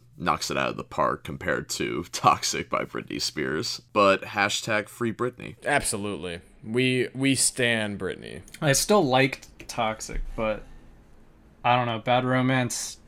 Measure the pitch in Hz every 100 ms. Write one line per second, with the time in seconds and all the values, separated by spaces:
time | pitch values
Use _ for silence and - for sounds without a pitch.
0 | - - 85 - - 69 64 55 - -
1 | 67 - - 69 - 67 - - 60 58
2 | - - - - - - - - - 58
3 | - - - - 65 76 - - - 107
4 | 98 95 - 104 101 - - 107 101 -
5 | 120 107 123 123 110 - - 143 - 107
6 | 104 90 87 87 - - 107 117 131 127
7 | 117 - 135 131 - - 120 117 104 101
8 | 92 - 57 57 - - 135 135 - 208
9 | 147 127 135 - - - - - 113 110
10 | - 110 - - 110 104 - - - -
11 | - - - - - - 120 123 120 113
12 | 117 123 127 127 127 131 123 - - -